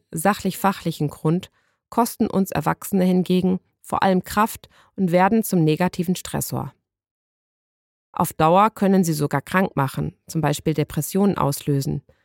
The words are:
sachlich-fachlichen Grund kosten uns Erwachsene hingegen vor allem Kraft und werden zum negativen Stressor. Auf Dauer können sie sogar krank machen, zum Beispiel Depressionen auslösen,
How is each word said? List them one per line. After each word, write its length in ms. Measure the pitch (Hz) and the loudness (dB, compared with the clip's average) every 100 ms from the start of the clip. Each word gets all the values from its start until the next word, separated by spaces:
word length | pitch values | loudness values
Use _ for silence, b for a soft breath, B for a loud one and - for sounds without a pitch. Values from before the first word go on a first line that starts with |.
| _ | _
sachlich-fachlichen 1000 | 165 196 202 196 - 196 196 170 156 147 | -2 -2 0 -4 -2 -2 -2 -6 -4 -6
Grund 420 | - 156 170 - _ _ _ _ | -2 -2 -2 -4 _ _ _ _
kosten 380 | - 233 - 226 | -2 -2 0 -2
uns 240 | 196 196 | 0 -2
Erwachsene 540 | - - - - 196 | -2 -2 -4 -2 0
hingegen 560 | 185 180 180 180 180 185 - _ | 2 2 2 2 2 -2 -6 _
vor 220 | - - | -6 -2
allem 200 | 190 185 | 2 0
Kraft 460 | - - 220 - - b b - | 0 -2 -2 -2 -18 b b -4
und 160 | 190 | 2
werden 300 | 175 190 226 | 4 4 2
zum 220 | 220 185 | 2 2
negativen 500 | 156 156 180 - 175 | 2 2 0 -2 -2
Stressor. 600 | 180 - - - 127 135 - _ _ _ _ _ _ _ _ _ _ _ _ _ | -2 -4 -6 -4 -6 -8 -14 _ _ _ _ _ _ _ _ _ _ _ _ _
Auf 220 | - 175 | -4 -4
Dauer 340 | - 160 180 214 | 0 2 4 4
können 340 | - 196 190 | 2 2 4
sie 120 | 170 | 2
sogar 260 | 151 147 143 | 0 -2 -2
krank 360 | - 185 190 - | -2 -2 0 0
machen, 380 | 135 - 151 - _ | -2 -2 -8 -10 _
zum 160 | 165 | -2
Beispiel 320 | 151 151 - | -2 0 -2
Depressionen 640 | 156 147 - 143 190 202 - | -2 -2 -4 -4 0 2 2
auslösen, 640 | 139 143 - 139 139 147 - _ | 0 -2 -2 -2 -2 -6 -8 _